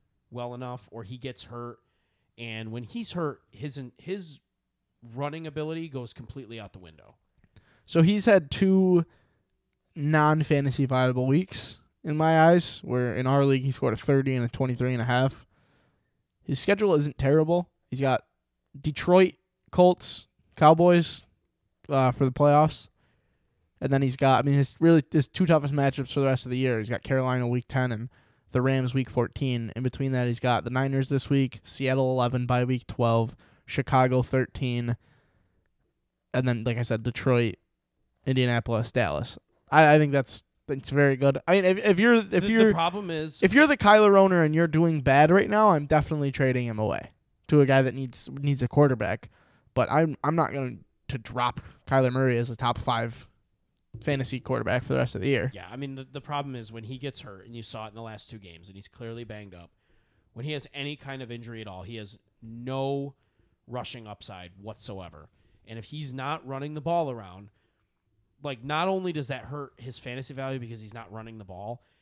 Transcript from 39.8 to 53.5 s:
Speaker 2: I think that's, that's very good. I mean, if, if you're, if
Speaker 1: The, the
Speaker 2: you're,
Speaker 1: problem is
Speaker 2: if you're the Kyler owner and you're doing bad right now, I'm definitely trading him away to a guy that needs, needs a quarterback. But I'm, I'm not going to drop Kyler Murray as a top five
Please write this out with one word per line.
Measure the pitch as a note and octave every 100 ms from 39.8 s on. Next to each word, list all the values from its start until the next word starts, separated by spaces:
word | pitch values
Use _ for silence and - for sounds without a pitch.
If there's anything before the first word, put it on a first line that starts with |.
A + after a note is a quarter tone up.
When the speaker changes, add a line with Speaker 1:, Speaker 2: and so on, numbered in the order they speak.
| D#3 D3+
Speaker 2:
I |
think | D3
that's, | C#3 C3 - - _ -
that's | C3+ -
very | C#3 C#3+ C3
good. | C#3 C3+ -
I |
mean, | G3 F#3
if, | F#3+
if | G#3 F3+
you're, | A#3 A#3
if | G3
Speaker 1:
The, | F#3
the | G3
Speaker 2:
you're, | A3+ A3
Speaker 1:
problem | E3+ E3+ G3 F#3
is | D#3+ D#3 -
Speaker 2:
if | F#3
you're | A#3+ D4+
the | C#4+
Kyler | G#3 G#3+ G#3 G3
owner | F#3+ F3+
and | D#3
you're | D#3 E3+
doing | D#3 E3+ D#3
bad | C3 C#3 D#3
right | F#3+ -
now, | G#3+ G#3+
I'm | D#3 C#3+
definitely | D3+ - D3+ C#3+
trading | C3 C3+ B2 A#2+
him | G#2+
away | G#2+ C2 - _ _ _ -
to | D3
a | C#3
guy | C3+
that | C3 C3+
needs, | B2+ - -
needs | C3+ C#3+ C3
a | B2+
quarterback. | D3 D3 A#2 F2+ A2 - _ _ _ _
But | C3 -
I'm, | D3 D#3+ - C#3+
I'm | E3
not | D3+
going | C#3 B2+ A2 _ _ -
to | B2
drop | - A#2+ B2 - - - -
Kyler | C3+ B2+
Murray | C3 C3 A#2+
as | A#2+
a | A2
top | A#2+ B2
five | - A#2 A#2 - - _ _